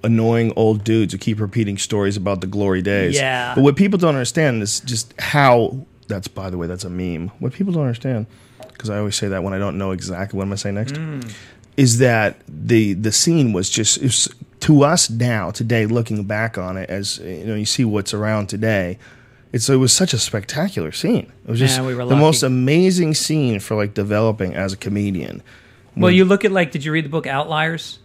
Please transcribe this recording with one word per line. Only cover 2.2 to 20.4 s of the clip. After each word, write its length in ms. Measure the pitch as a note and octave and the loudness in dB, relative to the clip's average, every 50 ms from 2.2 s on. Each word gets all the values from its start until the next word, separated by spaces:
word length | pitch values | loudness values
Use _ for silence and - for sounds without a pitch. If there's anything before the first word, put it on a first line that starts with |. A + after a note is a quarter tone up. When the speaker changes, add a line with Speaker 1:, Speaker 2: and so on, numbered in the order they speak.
| F#2 G2+ G2+ F#2 | -2 -2 -2 -2
Speaker 1:
the 60 | F2+ | -4
glory 340 | F#2+ G2+ G2+ G2+ G2 F#2 F#2 | -6 -4 -2 0 0 0 0
days. 340 | F2+ G2+ G2+ G2+ F#2+ F2 - | 0 0 0 2 0 2 0
Speaker 2:
Yeah. 400 | - C3+ C3 C3 B2 B2 A#2+ B2 | 0 0 0 -2 -2 -4 -2 2
Speaker 1:
But 60 | C3 C3+ | 4 4
what 140 | C#3+ C#3 | 4 6
people 200 | B2+ G3 G#3 G3+ | 4 2 2 2
don't 120 | F#3 F3 E3 D3 | 2 2 2 0
understand 460 | C3+ B2 A#2 - E3+ D#3+ C#3+ A#2+ A2+ | 0 -2 -2 -2 0 0 2 0 0
is 200 | G#2 G2+ - - | -2 -4 -6 -6
just 320 | - B2+ B2 A2 - - - | -6 -6 -8 -8 -8 -10 -12
how, 600 | - - - - D3 C#3+ C3 B2 A#2+ A2+ E2 - C3+ C3+ _ _ _ _ _ | -10 -8 -2 2 4 6 6 6 6 4 0 -2 -8 -12 _ _ _ _ _
that's, 180 | G#2+ F#2+ F2+ | -8 -6 -6
by 220 | - - - F#2+ F#2+ | -10 -12 -10 -10 -8
the 80 | F2+ | -6
way, 100 | F2 E2+ | -6 -6
that's 160 | E2 F2+ F2+ - | -6 -6 -8 -8
a 60 | F#2 | -8
meme. 400 | F2+ F2+ F2+ F2+ F2 D#2+ E2+ A2+ - - | -6 -6 -6 -4 -4 -6 -8 -10 -10 -6
What 140 | - C3 - | -8 -8 -4
people 180 | - G3 G3+ | -4 -4 -2
don't 120 | F3 E3 D3 | -2 -2 0
understand, 420 | B2+ A#2 A2+ - C3+ B2+ A2 G#2+ - - - - _ - _ - - - | -2 -2 -4 -4 -4 -4 -4 -6 -8 -12 -20 -20 _ -20 _ -20 -20 -18
'cause 120 | - - A2 | -12 -8 -6
I 80 | G#2 | -4
always 180 | G2+ G#2+ G#2 G2 | -2 -4 -2 -4
say 140 | - - G2+ | -4 -4 -4
that 120 | G2 F#2+ | -4 -4
when 120 | F2 G2 F#2+ | -4 -4 -4
I 40 | |
don't 200 | F#2+ G2+ G2+ D2 | -2 -4 -4 -4
know 140 | F#2 G2 F#2+ | -4 -4 -4
exactly 440 | F#2 F2+ F#2 F#2 F#2 F2 G2 G2+ - | -4 -6 -6 -8 -6 -6 -8 -6 -6
what 60 | G2 F#2+ | -6 -4
I'm 60 | G2 | -4
gonna 80 | G2 | -6
say 140 | F#2+ - G#2 G2 | -6 -6 -6 -4
next, 220 | G2+ A2 - C#3 | -4 -6 -6 -6
Speaker 2:
Mm. 360 | D3+ D#3+ D#3+ D3+ C3+ B2 A2+ G#2+ - - - - - - _ _ | -8 -8 -8 -10 -10 -12 -12 -16 -18 -20 -20 -20 -20 -20 _ _
Speaker 1:
is 220 | - C#3 B2 A2+ A#2 | 4 4 4 6 6
that 420 | C3 B2 A#2 A2+ G#2+ G2+ - - _ | 4 4 4 4 2 0 -2 -4 _
the, 460 | - D2 D#2 G#2 A2 A#2+ A2+ A2 G2+ G2 | -18 -14 -10 0 4 4 4 4 4 0
the 200 | F2 G#2+ A2+ G#2 | 0 -2 0 0
scene 400 | - - E3+ E3 E3 C#3 A#2 G#2 | 2 2 2 4 4 2 2 2
was 160 | F2+ G2 - | 0 -2 -2
just, 280 | - - A2 - - - | -2 -2 0 0 0 0
it 40 | - | 0
was, 240 | C3 - - - - - - - _ _ _ | 0 0 0 -2 -2 -4 -12 -20 _ _ _
to 220 | - - D#3 C#3+ C#3 | 4 6 6 8 8
us 260 | C#3+ E3 F3 - - | 6 4 2 0 0
now, 400 | A2+ A2+ B2 B2 A#2 G#2+ F#2+ D#2+ | 0 0 0 0 0 0 -2 -4
today, 360 | A2 - A#2+ A2 A#2+ A2+ G#2+ | -4 -4 -2 0 2 2 2
looking 400 | G#2+ A#2 A#2+ A2 A2 A2+ G#2 G2+ | 2 2 0 0 -2 -4 -4 -4
back 320 | G2 G#2 G#2+ A2+ A2+ A2 | -4 -2 -2 -2 -4 -4
on 180 | G2 F#2 F#2 F#2 | -6 -8 -6 -8
it, 140 | F#2+ F#2 - | -8 -8 -6
as, 300 | E2+ G2 G2 G2+ - - - | -8 -6 -6 -6 -8 -8 -10
you 220 | E2+ F#2 D#2+ F2 | -10 -10 -10 -8
know, 100 | A2 A2 | -6 -6
you 100 | G#2+ G#2 | -4 -4
see 200 | G#2 - - B2+ | -4 -2 0 0
what's 280 | A2 G#2 G#2 G2 - - | 0 0 -2 -4 -4 -6
around 340 | G#2 G#2+ G#2+ A2 G#2+ G#2 | -4 -2 -2 -2 -2 -2
today, 500 | G2 G#2+ G2 G#2+ A2 A2 G2 F#2 F2 F#2 - - - - - - _ _ _ - _ - | -4 -6 -4 -2 0 0 0 -2 -4 -6 -10 -14 -20 -20 -20 -20 _ _ _ -18 _ -4
it's, 160 | A#2+ A2 - | -4 0 2
it 80 | C#3 | 4
was 160 | C3 C3 B2 - | 4 4 4 2
such 200 | - F#3+ F3+ - | 2 2 0 0
a 40 | |
spectacular 720 | A2 - - - G#2+ | -2 -2 -4 -4 -6